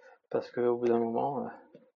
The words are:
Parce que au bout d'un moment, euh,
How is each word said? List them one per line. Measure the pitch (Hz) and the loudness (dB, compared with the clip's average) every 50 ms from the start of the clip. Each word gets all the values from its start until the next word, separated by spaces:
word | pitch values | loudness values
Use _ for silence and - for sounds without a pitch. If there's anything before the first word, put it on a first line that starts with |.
| - - - _ _ - | -20 -20 -20 _ _ -6
Parce | - 120 - - | -4 -4 -4 -4
que | - 123 | -4 0
au | 120 120 120 | 2 2 2
bout | 120 120 | 2 2
d'un | 120 117 117 | 4 4 4
moment, | 117 117 113 120 131 139 139 123 113 | 2 0 0 0 -2 -2 -2 -4 -6
euh, | 113 113 - - - - - - _ _ | -8 -10 -14 -20 -20 -20 -20 -20 _ _